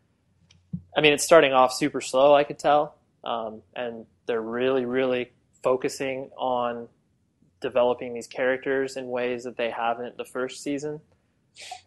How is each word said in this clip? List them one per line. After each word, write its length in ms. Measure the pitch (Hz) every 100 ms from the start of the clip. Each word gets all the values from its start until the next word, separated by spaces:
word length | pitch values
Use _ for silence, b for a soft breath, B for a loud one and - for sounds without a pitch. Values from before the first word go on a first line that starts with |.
| _ _ _ _ _ _ _ - - -
I 60 |
mean, 120 | 151
it's 100 | 147
starting 300 | - 165 139
off 200 | 131 127
super 280 | - 147 131
slow, 320 | - 131 143
I 100 | 143
could 160 | 147 143
tell, 360 | 156 147 151 - _ _
um, 380 | - 117 110 107 _ -
and 300 | 120 117 113 _ -
they're 160 | 113
really, 440 | 113 117 131 135 120
really 460 | 127 131 123 120 _ _ _
focusing 680 | 127 127 143 - 135 131 135 -
on 500 | 131 123 120 120 117 _ _ _ _ _ _ _
developing 540 | 131 123 123 123 127
these 140 | 120 113
characters 680 | - 127 131 139 135 135 135
in 100 | 127
ways 360 | 123 123 123
that 140 | 123 113
they 120 | 117
haven't 460 | 117 117 117 120 -
the 80 | 120
first 360 | 127 127 -
season. 380 | 147 143 151 151 _ _ _ _ _ - B B